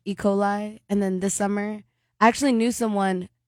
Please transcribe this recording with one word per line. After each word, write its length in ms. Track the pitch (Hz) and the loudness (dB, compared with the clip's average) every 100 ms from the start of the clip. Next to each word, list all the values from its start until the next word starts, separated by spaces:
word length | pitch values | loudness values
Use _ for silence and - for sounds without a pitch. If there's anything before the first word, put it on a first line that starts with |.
| - | -10
E. 80 | |
coli, 680 | 190 208 196 202 202 214 220 - | -2 0 2 0 -2 -6 -12 -4
and 140 | 202 | -2
then 180 | 190 185 | 0 -2
this 140 | 196 | -2
summer, 480 | - 202 202 208 214 - _ _ - | -2 -2 -2 -6 -8 -14 _ _ 2
I 100 | 220 | 4
actually 240 | 226 277 | 4 2
knew 200 | 226 233 | 2 2
someone 560 | 226 226 202 190 185 180 _ | 0 0 0 0 -2 -6 _